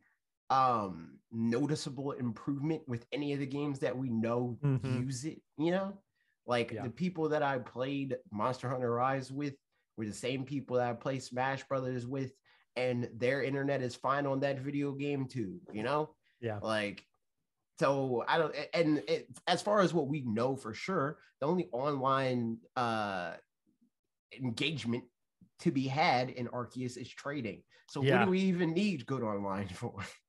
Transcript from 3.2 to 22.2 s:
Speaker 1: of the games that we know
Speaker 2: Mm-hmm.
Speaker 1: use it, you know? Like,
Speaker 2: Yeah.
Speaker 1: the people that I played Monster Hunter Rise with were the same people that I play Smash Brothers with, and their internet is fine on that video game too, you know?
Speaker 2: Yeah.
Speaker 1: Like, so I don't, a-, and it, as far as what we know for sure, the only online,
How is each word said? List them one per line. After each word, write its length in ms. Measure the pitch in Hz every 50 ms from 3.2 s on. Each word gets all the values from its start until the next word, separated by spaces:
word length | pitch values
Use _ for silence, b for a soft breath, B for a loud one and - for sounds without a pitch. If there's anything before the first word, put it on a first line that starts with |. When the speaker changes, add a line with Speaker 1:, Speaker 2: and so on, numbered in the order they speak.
| 147 143 143
Speaker 1:
of 60 | 139
the 80 | 143
games 320 | 135 127 143 147 147 143 135
that 160 | - 139 -
we 140 | 127 135 131
know 480 | 117 113 110 117 117 120 123 123 120 104 -
Speaker 2:
Mm-hmm. 380 | 143 135 127 - 135 127 123 123
Speaker 1:
use 200 | 131 135 120 131
it, 160 | 160 - - - _ _ -
you 120 | 151 170 175
know? 280 | 190 196 196 202 - _ _ _ _ _ _ _ _ _
Like, 240 | - 120 120 117 - 117
Speaker 2:
Yeah. 100 | 107 127
Speaker 1:
the 60 | 123
people 380 | 117 - 175 180 180 165 160 151
that 120 | 151 151 147
I 160 | 139 135 131
played 580 | 113 - - 120 127 135 143 139 139 135 127 - - - -
Monster 360 | 104 107 127 127 127 - 123
Hunter 220 | 135 127 127 117 117
Rise 380 | 120 123 131 135 135 127 123
with 240 | 135 139 147 143 139 - _ _ _ _ _ _ _
were 100 | - 110
the 60 | 104 98
same 320 | - - 120 131 135 131
people 320 | 131 147 139 113 - 123 123
that 100 | 123 120
I 20 | 120
play 240 | 117 - 147 135 131
Smash 420 | 127 - - 123 127 135 135 135 - -
Brothers 380 | 135 135 131 127 127 127 117
with, 260 | 120 131 135 135 131 - _ b b b b b b -
and 320 | 123 127 127 123 120 120 - -
their 260 | 113 120 123 135 139 123
internet 380 | 135 135 139 139 143 143 135 127
is 120 | 123 120
fine 320 | - - 127 135 143 143
on 140 | 139 135 135
that 180 | 135 139 139 131
video 320 | 127 143 143 143 143 143 139
game 340 | 139 139 147 143 139 135
too, 340 | 127 - 131 110 95 90 87 - - -
you 100 | 107 107
know? 300 | 120 143 151 156 151 - _ _ _ _ -
Speaker 2:
Yeah. 180 | 120 113 107 104
Speaker 1:
Like, 440 | 101 107 110 107 104 104 95 - - _ _ _ _ _ _ _ _ _ _ _ _ _ _ -
so 460 | 160 135 139 139 135 131 127 113 104 -
I 100 | 139 165
don't, 160 | 160 147 135
a-, 220 | 139 151 - -
and 220 | 170 170 151 151 147 - -
it, 200 | 165 160 - - 131 - -
as 160 | - 180 175 -
far 180 | 208 208 214
as 140 | 190 165 151
what 140 | 170 147 135
we 140 | 143 156 131
know 340 | 123 104 110 120 131 135
for 180 | 131 - 113 107
sure, 440 | - - - 190 175 135 143 156 b b b b b
the 60 | -
only 220 | 147 175 185 170 - -
online, 840 | 120 131 147 147 139 127 135 135 135